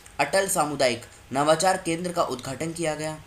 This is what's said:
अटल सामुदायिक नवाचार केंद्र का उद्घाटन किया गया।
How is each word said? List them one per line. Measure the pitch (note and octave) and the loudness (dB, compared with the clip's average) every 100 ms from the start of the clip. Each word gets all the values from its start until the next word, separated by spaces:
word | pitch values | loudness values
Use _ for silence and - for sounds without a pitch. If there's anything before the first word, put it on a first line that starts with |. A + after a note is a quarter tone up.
| - - | -14 -4
अटल | D3 G3 F#3+ | 0 2 2
सामुदायिक | F3 D3+ C#3 C3 A2+ - - - | 0 0 2 2 0 -8 -20 -4
नवाचार | C3 D3+ D#3+ F#3 F#3 | 0 4 4 4 2
केंद्र | E3 E3 F3+ | 0 -2 -2
का | F3 - | -2 -2
उद्घाटन | B2 C3+ B2+ D#3+ | -2 -6 -6 -6
किया | E3 D#3+ D3+ | -2 -4 -2
गया। | D#3 D#3 | -6 -8